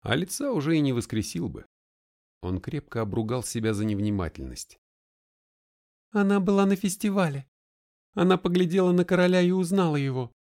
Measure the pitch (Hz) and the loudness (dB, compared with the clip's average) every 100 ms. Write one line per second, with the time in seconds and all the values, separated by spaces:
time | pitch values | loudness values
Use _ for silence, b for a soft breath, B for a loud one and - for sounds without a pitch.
0 | 104 127 180 - 285 214 143 160 143 120 | -2 -2 -2 -6 -4 -2 0 2 2 0
1 | 113 110 101 85 104 67 - _ _ _ | -2 -4 -4 -6 -8 -8 -18 _ _ _
2 | _ _ _ _ 92 92 107 143 - 117 | _ _ _ _ -6 -6 -6 -8 -8 -6
3 | 110 117 110 123 113 120 110 104 107 101 | -4 -2 -2 -4 -4 -4 -2 0 -2 -2
4 | 104 101 85 - 65 64 - - _ _ | -2 -2 -4 -6 -14 -12 -16 -20 _ _
5 | _ _ _ _ _ _ _ _ _ _ | _ _ _ _ _ _ _ _ _ _
6 | _ 208 202 202 185 196 196 196 202 - | _ 0 2 2 2 2 2 2 -2 -2
7 | 214 202 175 139 - _ _ _ _ _ | -2 0 -2 -2 -10 _ _ _ _ _
8 | _ - 180 185 180 175 180 185 180 180 | _ 0 2 2 2 2 2 2 4 4
9 | 175 185 180 180 180 185 175 196 175 147 | 2 4 4 4 4 2 0 2 2 2
10 | 139 127 120 _ | -2 -4 -6 _